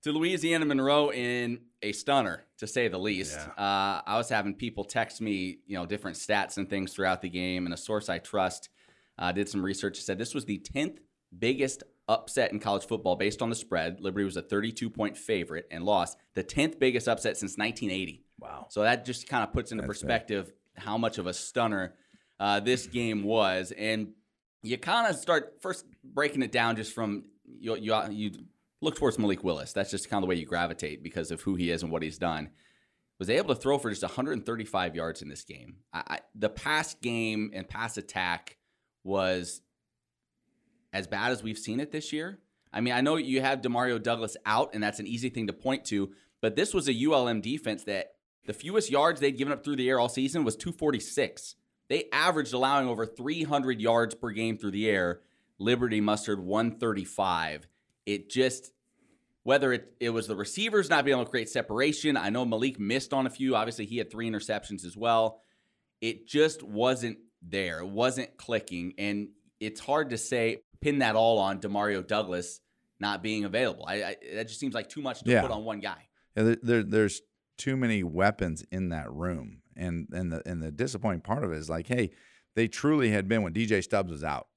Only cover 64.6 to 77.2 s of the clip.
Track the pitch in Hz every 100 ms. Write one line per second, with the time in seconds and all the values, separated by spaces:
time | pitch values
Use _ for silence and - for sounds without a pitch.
64.6 | - 101 90 101 117 113 113 110 _ _
65.6 | _ _ _ _ 113 101 - 147 156 151
66.6 | - 104 123 127 117 107 - _ 87 98
67.6 | 92 82 90 101 123 131 123 _ - 113
68.6 | - 87 87 - 101 101 104 _ _ _
69.6 | 110 110 - 147 143 117 - 123 113 113
70.6 | _ - 147 143 123 110 113 113 98 98
71.6 | 101 101 104 98 92 107 98 90 87 -
72.6 | _ _ _ _ 101 101 110 107 101 104
73.6 | 123 87 78 101 92 101 62 98 110 110
74.6 | 139 113 104 - 139 123 - 120 123 107
75.6 | 110 104 98 92 - _ _ - 110 113
76.6 | 113 117 101 107 107 -